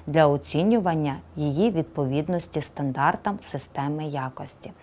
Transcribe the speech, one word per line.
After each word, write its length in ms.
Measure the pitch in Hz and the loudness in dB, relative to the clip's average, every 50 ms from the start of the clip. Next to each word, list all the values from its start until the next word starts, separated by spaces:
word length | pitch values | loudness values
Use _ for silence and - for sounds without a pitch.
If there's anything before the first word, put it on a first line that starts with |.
| - | -6
для 200 | 151 147 165 156 | 0 6 6 6
оцінювання 880 | 147 143 143 - - - 151 180 220 240 226 180 180 160 160 151 143 135 - - - - | 6 6 2 0 -2 0 2 2 4 4 4 2 2 0 0 0 0 -2 -4 -10 -12 -6
її 360 | 160 151 147 139 160 214 220 | -4 -2 -2 2 2 2 2
відповідності 920 | 185 160 151 - - 156 143 127 139 151 151 - 185 - - - - 156 | 2 0 -2 -2 -2 -2 -2 0 0 -2 0 0 -2 -4 -4 -4 -6 -6
стандартам 760 | 143 - - - 143 135 127 139 143 160 180 - - 208 202 - | -6 -6 -6 -4 -4 -2 0 2 2 2 2 0 -2 -4 -4 -4
системи 680 | - - - 135 - - - 143 139 143 151 151 156 | -8 -10 -10 -10 -10 -8 -6 -4 -4 -4 -4 -4 -6
якості. 680 | 151 143 135 131 131 131 - 147 143 - - - - - - | -6 -6 -6 -6 -6 -8 -12 -16 -16 -16 -16 -16 -16 -16 -18